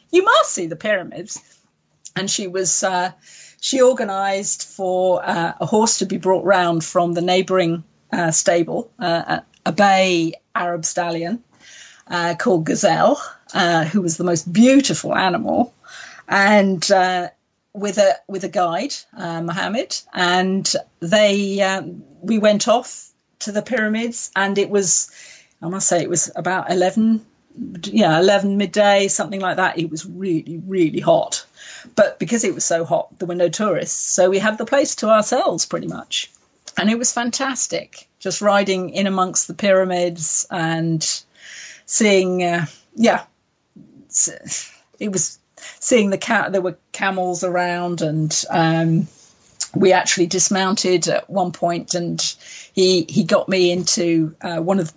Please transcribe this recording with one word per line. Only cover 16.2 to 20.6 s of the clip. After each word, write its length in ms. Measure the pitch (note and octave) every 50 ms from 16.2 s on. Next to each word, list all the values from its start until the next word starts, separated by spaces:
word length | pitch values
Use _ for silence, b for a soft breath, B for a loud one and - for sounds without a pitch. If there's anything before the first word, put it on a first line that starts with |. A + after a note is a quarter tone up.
| B -
and, 640 | F#3+ G3 G3 G3+ G#3+ G#3 G3 G3 F#3+ E3 - -
uh, 360 | G3 F#3+ F3+ F#3 F#3 F3+ F3 - - _ _ _ _ _ _ _ _
with 260 | G#3 G3 G#3 F#3 G#3
a, 160 | G3+ G3 E3+ - - -
with 160 | G3 F#3+ F#3+
a 60 | F3
guide, 460 | D3+ G3+ F3+ E3+ E3 F3+ A#3+ C#4+ - - - _ _
uh, 260 | - F3 E3+ E3 E3
Mohammed, 540 | E3 E3+ E3+ F#3+ F3+ F3+ G3+ B3 F#4+ - - - - _ -
and 600 | - F3+ F3 F3+ F#3 F#3 F#3+ F#3+ G3